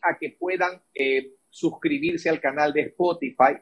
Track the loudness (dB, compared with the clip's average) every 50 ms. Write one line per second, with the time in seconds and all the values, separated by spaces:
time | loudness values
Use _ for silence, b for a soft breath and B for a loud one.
0 | -2 -2 -2 -2 -6 -10 -8 _ -4 -4 -2 0 0 -2 -2 -6 _ _ _ -2
1 | 0 0 0 0 -2 -4 -12 _ _ _ -8 -4 -4 -4 -2 -2 -2 -2 -2 0
2 | 0 -2 -2 -2 0 -2 -2 0 0 -2 0 2 0 2 2 0 -2 -2 -2 0
3 | 0 0 0 -2 -4 -6 2 4 4 4 4 2